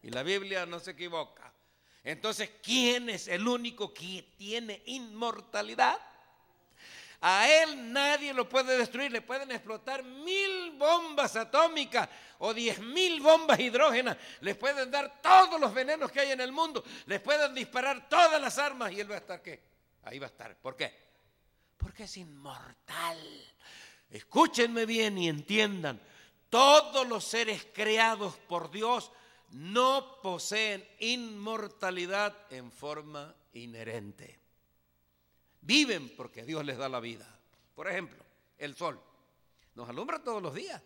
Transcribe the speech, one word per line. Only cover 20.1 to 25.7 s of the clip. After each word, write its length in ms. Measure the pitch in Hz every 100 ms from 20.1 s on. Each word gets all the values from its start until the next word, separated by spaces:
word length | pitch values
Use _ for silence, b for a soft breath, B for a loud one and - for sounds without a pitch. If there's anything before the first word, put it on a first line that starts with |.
| 131
va 60 | 135
a 40 |
estar. 260 | _ 110 95
¿Por 180 | 131 131
qué? 200 | 139 - _ _ _ _ _ _ _ _
Porque 280 | - -
es 120 | 208 196
inmortal. 1300 | 170 143 139 123 123 - - 165 170 165 156 - - _ B B B B B
Escúchenme 760 | 107 - 254 320 - 233 233 220
bien 320 | 226 214 196
y 100 | 170
entiendan. 720 | 151 147 208 214